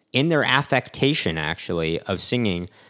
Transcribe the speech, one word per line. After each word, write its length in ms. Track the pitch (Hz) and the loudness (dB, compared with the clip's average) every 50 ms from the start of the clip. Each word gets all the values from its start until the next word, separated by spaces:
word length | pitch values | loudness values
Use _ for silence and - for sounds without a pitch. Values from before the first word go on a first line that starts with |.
| _ _ - | _ _ 0
in 160 | 123 143 170 | 0 2 2
their 140 | 165 147 117 | 2 2 2
affectation, 960 | 131 127 139 143 - 143 127 - - - - 135 139 151 - - 87 80 | 4 4 2 2 2 0 0 0 -2 -2 0 0 2 2 0 0 -2 -2
actually, 600 | 80 76 78 76 - - - 90 82 80 80 82 - | -2 -2 -4 -4 -4 -6 -4 -2 0 0 0 -2 -2
of 200 | - - 98 87 | -2 -4 -4 -4
singing, 480 | - - 123 123 117 104 87 87 87 - - - - | -2 -2 -2 0 0 0 -2 -2 -6 -10 -14 -20 -20